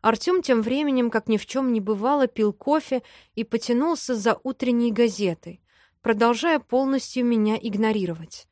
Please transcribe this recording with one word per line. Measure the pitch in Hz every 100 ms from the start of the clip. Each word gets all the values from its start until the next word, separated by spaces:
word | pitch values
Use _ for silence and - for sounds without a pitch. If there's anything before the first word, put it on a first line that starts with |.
Артем | 214 220 - 370
тем | - 240
временем, | 220 262 294 262 233
как | 226 -
ни | 214
в | -
чем | 262 269
не | 226
бывало, | 196 208 226 285 262
пил | - 214
кофе | 202 - 302 - 254 - - _ -
и |
потянулся | 220 226 - 240 311 330 - 240
за | 202 208
утренней | 262 - 254 240 233
газетой, | 214 233 196 196 165 - 170 _ _ _ _
продолжая | - 214 233 233 339 311
полностью | - 247 269 269 - 254 240
меня | 233 214 220
игнорировать, | 233 196 220 214 185 165 160 - -